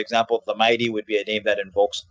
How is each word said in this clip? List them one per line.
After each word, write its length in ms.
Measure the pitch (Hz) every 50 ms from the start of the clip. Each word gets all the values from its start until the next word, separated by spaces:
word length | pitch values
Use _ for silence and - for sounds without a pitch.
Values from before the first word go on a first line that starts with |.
| 107
example, 300 | - 117 113 113 - 117 110 - -
the 60 | 107 104 113
Mighty 260 | 113 120 113 120 117 110
would 140 | 107 104 -
be 60 | 107 104
a 40 | 98 107
name 120 | 107 107 101 107
that 100 | 104 101 98 98
invokes 320 | 92 101 101 101 - - - _